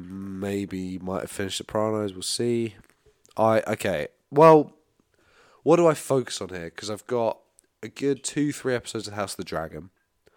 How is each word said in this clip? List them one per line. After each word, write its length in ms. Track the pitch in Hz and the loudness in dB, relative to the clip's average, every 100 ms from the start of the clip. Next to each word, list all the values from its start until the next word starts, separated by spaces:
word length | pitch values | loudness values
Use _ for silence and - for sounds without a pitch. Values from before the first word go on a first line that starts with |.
maybe 1000 | 90 95 98 95 101 101 101 95 92 92 | -8 -12 -10 -8 -4 -4 -4 -6 -6 -8
might 220 | 92 92 | -6 -6
have 100 | - | -6
finished 280 | - 98 - | -6 -6 -6
Sopranos. 540 | - 110 107 107 104 | -4 -2 0 0 -4
We'll 100 | 92 | -6
see. 520 | 90 - 120 117 113 - _ _ _ _ _ - | -8 -4 -2 0 -2 -8 _ _ _ _ _ 0
I, 240 | 110 113 - | 4 4 2
okay. 400 | 110 107 82 73 - _ | -4 -2 -2 -4 -10 _
Well, 400 | 143 160 156 143 _ _ _ _ _ _ _ _ _ | 8 10 10 6 _ _ _ _ _ _ _ _ _
what 140 | 127 170 | 2 6
do 100 | 170 | 6
I 80 | |
focus 460 | 147 - 135 120 - | 2 0 -2 -2 -8
on 80 | 92 | -10
here? 200 | 90 82 | -10 -10
'Cause 200 | - 101 | -12 -10
I've 160 | 104 - | -10 -4
got 320 | 123 113 - _ _ _ _ | -2 -2 -2 _ _ _ _
a 40 | 113 | -16
good 360 | - 135 135 | -4 -2 -2
two, 280 | - - 147 | -4 -4 -4
three 220 | 139 135 | -4 -4
episodes 320 | 123 - 113 101 | -4 -4 -10 -10
of 80 | |
House 200 | 104 98 | -6 -6
of 20 | - | -6
the 80 | |
Dragon. 460 | 90 82 80 80 90 _ _ _ _ | -8 -6 -6 -10 -16 _ _ _ _